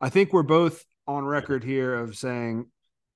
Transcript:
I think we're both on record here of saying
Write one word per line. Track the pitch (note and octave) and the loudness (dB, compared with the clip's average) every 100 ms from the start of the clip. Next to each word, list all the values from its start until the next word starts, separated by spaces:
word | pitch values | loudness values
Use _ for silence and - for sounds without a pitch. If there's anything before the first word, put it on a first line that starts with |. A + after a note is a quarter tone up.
I | B2+ | 0
think | F#3+ G3 | 2 4
we're | F#3 | 4
both | C#3+ D#3+ E3 D#3+ - _ - | 4 4 4 0 -12 _ -8
on | C#3+ | -6
record | C#3 D3 - C3+ | -2 -4 -2 -4
here | A#2+ C3+ B2+ | -2 -2 -2
of | A#2+ A#2 G#2+ | -2 -6 -8
saying | C3 B2 A#2 A2+ B2 _ _ _ _ | -8 -6 -4 -6 -8 _ _ _ _